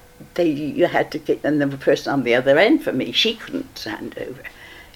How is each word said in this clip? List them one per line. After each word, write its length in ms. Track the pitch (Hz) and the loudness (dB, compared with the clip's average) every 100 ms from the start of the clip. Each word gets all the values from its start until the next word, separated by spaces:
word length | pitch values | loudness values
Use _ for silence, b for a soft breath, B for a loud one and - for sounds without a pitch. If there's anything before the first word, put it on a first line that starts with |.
| - - 143 | -20 -20 -6
they, 140 | - 165 | 0 0
you 360 | 143 147 - 175 | 0 -4 0 2
had 240 | - 147 | 2 -2
to 80 | 165 | -4
get 260 | - - | -2 -2
another 320 | 139 151 139 135 | 0 0 0 0
person 360 | 151 143 110 | 0 0 0
on 100 | 135 | -2
the 140 | 120 123 | 2 2
other 200 | 135 147 | 4 6
end 260 | 220 311 | 6 4
for 80 | - | 0
me. 180 | 131 117 | -4 -2
She 240 | - 220 | 0 0
couldn't 420 | 226 - 92 - - | -2 -6 -8 -8 -12
hand 340 | 107 104 - - | -10 -10 -10 -10
over, 240 | - 135 B B B B B | -10 -12 B B B B B